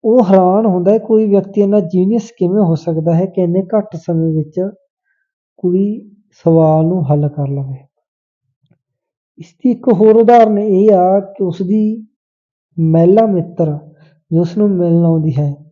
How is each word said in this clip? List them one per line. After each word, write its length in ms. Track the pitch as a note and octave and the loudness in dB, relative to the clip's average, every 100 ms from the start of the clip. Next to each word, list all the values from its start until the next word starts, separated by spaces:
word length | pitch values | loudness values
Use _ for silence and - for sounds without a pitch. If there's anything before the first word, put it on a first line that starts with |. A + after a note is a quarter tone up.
ਉਹ 200 | A3+ B3 F#3+ | 2 2 4
ਹੈਰਾਨ 360 | F#3+ F3+ G3 A3 | 2 2 0 0
ਹੁੰਦਾ 260 | F3+ F3 | 0 0
ਹੈ 60 | G#3+ | 0
ਕੋਈ 280 | - A3 A3 | 0 0 2
ਵਿਅਕਤੀ 340 | G3 F#3+ G3+ | -2 -2 -2
ਇੰਨਾ 200 | G3+ G#3 | 0 0
ਜੀਨੀਅਸ 500 | E3+ F#3 F#3 A3+ G#3+ _ | -2 -2 0 -2 -6 _
ਕਿਵੇਂ 240 | F3 G3+ | -2 0
ਹੋ 100 | F#3 | 0
ਸਕਦਾ 400 | D#3+ - D#3+ D#3+ | -2 -4 -4 -2
ਹੈ 120 | E3 F#3+ | -2 -2
ਕਿ 140 | F3+ | -2
ਇੰਨੇ 220 | F3 F3 | -2 -2
ਘੱਟ 340 | F#3 A3 G3+ E3 | -2 -4 -6 -12
ਸਮੇਂ 380 | - E3 D#3+ | -6 -4 -2
ਵਿੱਚ 360 | D#3 D3+ - F#3+ G#3 _ _ _ _ _ _ _ _ | -4 -6 -6 -8 -10 _ _ _ _ _ _ _ _
ਕੋਈ 540 | F3+ F#3 G3+ A3 - _ _ _ | -4 -2 -2 -6 -14 _ _ _
ਸਵਾਲ 400 | E3+ E3 D#3+ D#3 | 0 2 2 2
ਨੂੰ 280 | D#3+ F#3 C#3 | 0 -2 -2
ਹੱਲ 160 | D3 D3 | -2 -2
ਕਰ 200 | D3 C#3 | -4 -6
ਲਵੇ। 280 | C#3 C3+ C3 _ _ _ _ _ _ _ _ _ _ _ _ _ _ _ _ | -6 -8 -12 _ _ _ _ _ _ _ _ _ _ _ _ _ _ _ _
ਇਸ 160 | E3 _ | -20 _
ਦੀ 60 | B3+ | -4
ਇੱਕ 180 | A#3 - | -2 0
ਹੋਰ 240 | F#3+ G#3+ A3 | 2 4 4
ਉਦਾਹਰਨ 420 | A3+ A#3+ A3 G3+ | 6 6 4 2
ਇਹ 340 | G#3+ F#3 G#3+ | 0 2 4
ਆ 280 | G3 F3+ G3 | 4 4 0
ਕਿ 240 | G3 - | -2 -8
ਉਸ 180 | F#3+ E3+ | -6 -6
ਦੀ 440 | F#3 G#3+ G#3+ A3 A3 _ _ _ _ _ _ - | -4 -2 -2 -6 -14 _ _ _ _ _ _ -4
ਮਹਿਲਾ 460 | D#3+ D#3+ E3+ G#3 A3+ | 0 2 4 4 2
ਮਿੱਤਰ 520 | F#3 E3 - D#3+ D3 - _ _ _ _ | -2 -6 -4 -4 -4 -12 _ _ _ _
ਜੋ 80 | E3 | -2
ਉਸ 180 | F3 G#3 | -2 -2
ਨੂੰ 120 | G#3 | -2
ਮਿਲਣ 340 | F#3 F3 E3+ | 0 0 2
ਆਉਂਦੀ 320 | E3+ E3 D#3 C3 | 2 0 -2 -2
ਹੈ 160 | D3 C#3+ D3 | -4 -6 -18